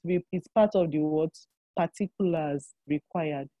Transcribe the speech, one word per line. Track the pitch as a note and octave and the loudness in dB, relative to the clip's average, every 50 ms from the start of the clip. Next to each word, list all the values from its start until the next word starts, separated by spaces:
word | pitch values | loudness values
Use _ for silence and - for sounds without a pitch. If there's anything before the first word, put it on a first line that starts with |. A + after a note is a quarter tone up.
| - | -2
Be, | E3 F3+ F3 - _ | 0 -2 -2 -2 _
it's | - F3+ - - | -6 -6 -6 0
part | _ A3+ G#3+ G#3 G#3+ | _ 4 4 4 4
of | F#3+ F3 E3 | 2 2 2
the | D3 D3+ | 0 0
what? | D3+ D3+ D#3 D#3 D#3+ D#3+ _ - - _ _ _ _ _ _ | 0 2 2 0 0 -2 _ -12 -20 _ _ _ _ _ _
Particulars | - E3+ E3 _ - G#3 F#3 _ - G3+ F3+ E3+ D#3+ D3+ D3 C#3+ C#3+ C#3+ - _ _ _ | -2 -2 -2 _ -6 -6 -6 _ -2 0 0 0 0 -2 -2 -4 -4 -6 -10 _ _ _
required. | - D3+ D3+ _ _ - F3+ E3 D3+ D3 C#3 C3+ C#3+ _ _ | -2 -2 -2 _ _ -4 -4 -2 -2 -4 -6 -8 -10 _ _